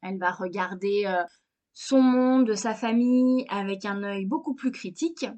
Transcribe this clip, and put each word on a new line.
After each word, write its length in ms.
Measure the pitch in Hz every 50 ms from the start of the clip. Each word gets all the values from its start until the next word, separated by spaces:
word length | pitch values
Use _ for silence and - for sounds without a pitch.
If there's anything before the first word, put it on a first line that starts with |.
| -
Elle 160 | 185 196 190
va 140 | 180 180 180
regarder, 720 | - 185 185 170 196 185 180 190 185 190 202 202 202 208
euh, 160 | 196 185 180 175 175 _ _ _ _ _ _ _ _ _
son 260 | - - - 269 269 262
monde, 540 | 254 247 254 254 254 262 262 262 220 214
sa 180 | 196 - 233 220
famille, 720 | 214 - 226 226 233 240 247 247 254 254 254 254 254 262 -
avec 340 | - 202 196 196 196 196 -
un 180 | 208 202 202 202
œil 240 | 202 202 196 196
beaucoup 280 | 190 247 320 - - 262
plus 180 | - - 254 262
critique 540 | - - 180 175 - 302 330 330 - - 214 -